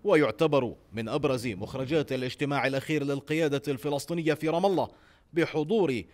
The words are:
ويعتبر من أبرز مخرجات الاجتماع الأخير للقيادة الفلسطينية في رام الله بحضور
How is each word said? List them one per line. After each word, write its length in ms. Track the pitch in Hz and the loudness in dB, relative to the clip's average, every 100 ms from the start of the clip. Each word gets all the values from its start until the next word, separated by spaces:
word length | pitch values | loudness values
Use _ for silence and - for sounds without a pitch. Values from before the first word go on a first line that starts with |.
ويعتبر 680 | 202 170 135 - 160 143 120 80 _ | 4 4 4 2 2 4 0 -6 _
من 160 | 107 113 | -8 -4
أبرز 380 | 143 143 127 120 | 0 0 0 -2
مخرجات 640 | 92 104 131 131 160 139 | -6 -8 -8 -2 -2 0
الاجتماع 540 | 131 127 - 143 143 131 | -4 -4 -4 -2 0 0
الأخير 380 | 135 143 151 | -2 -2 -2
للقيادة 580 | 139 139 - 156 156 139 147 | 0 -4 -2 0 2 0 -2
الفلسطينية 680 | 135 151 143 - 170 160 | -4 -2 -4 -2 -2 0
في 140 | 151 156 | 0 0
رام 180 | 165 196 | 2 2
الله 220 | 170 117 - - _ _ | 2 0 -8 -20 _ _
بحضور 720 | 165 156 156 151 220 170 120 90 | 0 0 0 2 2 2 0 -6